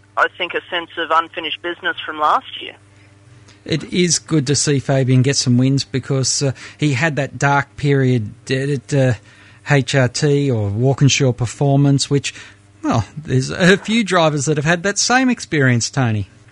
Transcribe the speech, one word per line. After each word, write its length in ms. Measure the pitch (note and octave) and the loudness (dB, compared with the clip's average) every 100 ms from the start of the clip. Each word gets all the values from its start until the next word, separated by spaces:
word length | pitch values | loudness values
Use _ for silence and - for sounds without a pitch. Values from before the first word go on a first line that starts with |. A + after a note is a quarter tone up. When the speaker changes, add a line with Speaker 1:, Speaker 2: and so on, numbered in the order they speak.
| _ - | _ -4
Speaker 1:
I 100 | E3 - | -4 -2
think, 160 | F3 | -8
a 80 | E3 - | -8 -6
sense 220 | F3 E3 - | -8 -8 -8
of 120 | D3+ | -2
unfinished 540 | D#3+ E3 F3 D#3 D3 | -2 -2 -8 -10 -8
business 340 | E3+ F3 F3 D#3 - | -10 -8 -8 -8 -10
from 140 | D#3 | -4
last 420 | D3+ A#3 - - | 0 0 -4 -16
year. 140 | - - _ - - _ - - - - - | -16 -18 _ -20 -20 _ -20 -20 -20 -18 -6
Speaker 2:
It 260 | D3+ - | -6 -4
is 280 | G3 F3+ D#3 | -2 0 -2
good 260 | - D#3+ C3+ | 0 -2 0
to 100 | C#3 | -2
see 220 | - C#3 | 0 -2
Fabian 460 | - C3+ C3 C3 | 0 0 2 2
get 120 | B2+ C#3 | 2 0
some 220 | C3 B2 | 2 2
wins 260 | C3 C#3 | 2 0
because, 600 | - C3 - C3+ B2 - | -2 -8 -4 -4 -2 -2
uh, 80 | C#3 - - - | -4 -4 -14 -4
he 160 | D3+ | -2
had 220 | B2+ E3 D3 | 0 -2 -2
that 240 | C3 B2+ | -6 -2
dark 360 | C#3+ C#3+ - - | 0 0 -2 -4
period 600 | D3 C#3 C3 B2 G#2 - - | 0 2 2 2 -2 -10 -6
at, 180 | C3 C#3 | -4 -2
at, 240 | C#3+ - | -4 -2
uh, 200 | C#3+ B2+ - - - - - - | 2 2 0 -8 -20 -20 -18 0
H 260 | C#3+ B2+ C#3 | 0 2 2
R 140 | A#2+ | 0
T 420 | - D3+ C#3+ C#3 | 0 0 2 2
or 180 | A2+ G2+ | 0 0
Walkinshaw 640 | G#2 C3 B2+ C#3 - C3+ | 0 0 4 4 4 0
Performance, 760 | A2+ B2 - C#3+ C#3 C#3+ C#3 - | 0 -4 -2 2 4 4 2 2
which, 260 | C#3+ - - - - _ - | -2 -2 -12 -20 -20 _ -8
well, 220 | D#4 C3 - - | -2 -2 -2 -10
there's 340 | D3+ B2+ C3+ | -2 -2 -2
a 280 | - F3+ G3 | 0 2 2
few 260 | - A3+ | 2 -2
drivers 400 | G3 F3+ D#3+ D3 | 0 2 2 0
that 140 | C#3+ D3+ | -2 0
have 80 | D3+ | 0
had 180 | F3 | 0
that 140 | G3 G3+ | -2 -2
same 320 | - B3+ B3+ | 0 2 2
experience, 600 | A#3 - D3+ C3 A#2+ - | 0 -2 0 2 2 0
Tony. 380 | C#3+ A#2+ G#2+ G2 - - | -2 0 -2 -6 -12 -20